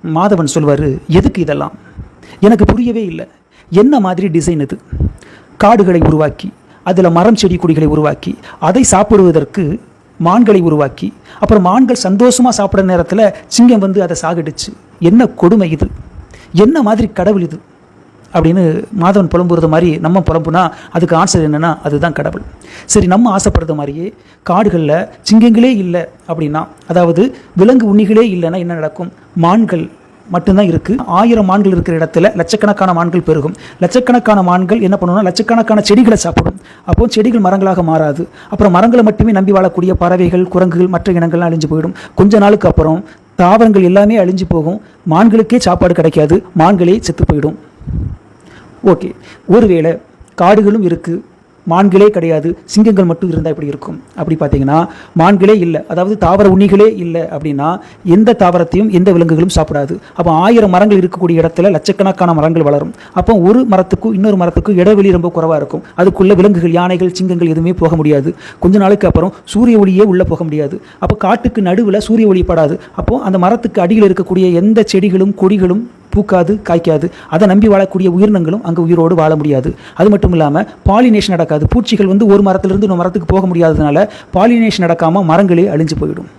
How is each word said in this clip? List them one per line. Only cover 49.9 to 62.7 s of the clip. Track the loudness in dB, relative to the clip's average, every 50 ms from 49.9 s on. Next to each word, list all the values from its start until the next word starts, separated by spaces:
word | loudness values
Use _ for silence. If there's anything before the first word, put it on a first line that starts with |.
| -4 -4 -10 _ _ _ -20 _ _
காடுகளும் | 0 2 4 4 4 2 2 0 0
இருக்கு, | 0 -2 -4 -4 -6 -8 -8 -8 -10 _ _ _ _ _ _ _ _ -2
மான்களே | 0 2 2 2 4 4 4
கிடையாது, | 4 2 0 -2 -2 -2 -2 -2 -6 -8 -8 -12
சிங்கங்கள் | -4 0 2 2 4 2 2 0
மட்டும் | 0 -2 -2 -4 -4
இருந்தா | -4 -4 -4 -4
எப்படி | -6 -6 -8
இருக்கும்? | -10 -10 -10 -12 -14 -16 -16 -18 -18 _
அப்படி | -10 -4 -4 -2
பார்த்தீங்கன்னா, | -2 -2 -2 -2 -2 0 0 0 0 0 -2 -8 -20 -20 -8 _ 0
மான்களே | 2 2 4 4 4 2 2
இல்ல, | 2 0 -2 -4 -4 -6 -6
அதாவது | -4 -4 -2 -4 -2 -2 0
தாவர | 0 2 2 4 4
உண்ணிகளே | 4 4 4 4 4 4 4 2 2
இல்ல | -2 -8 -6 -6 -6 -6 -6
அப்படின்னா, | -8 -8 -8 -6 -6 -4 -4 -4 -4 -6 -10 -20 -20 -10 0
எந்த | 2 2 4 4 2 2 2
தாவரத்தையும் | 2 2 2 0 -2 0 0 -2 0 2
எந்த | 0 2 2 2
விலங்குகளும் | 2 2 2 2 2 0 0 0 0
சாப்பிடாது. | -2 -2 -2 -4 -6 -6 -6 -8 -12 -12 -14 -8
அப்போ | -4 -2 0
ஆயிரம் | 0 2 2 4 4 4 4 2
மரங்கள் | 2 2 2 2 2 2
இருக்கக்கூடிய | 2 -2 -4 -4 -2 0
இடத்துல | 0 0 0 -2 -2 0 0 0
லட்சக்கணக்கான | 0 0 -2 -4 -2 0 -2 -2 0 0 0 0 0
மரங்கள் | 0 0 0 0 0
வளரும். | 0 0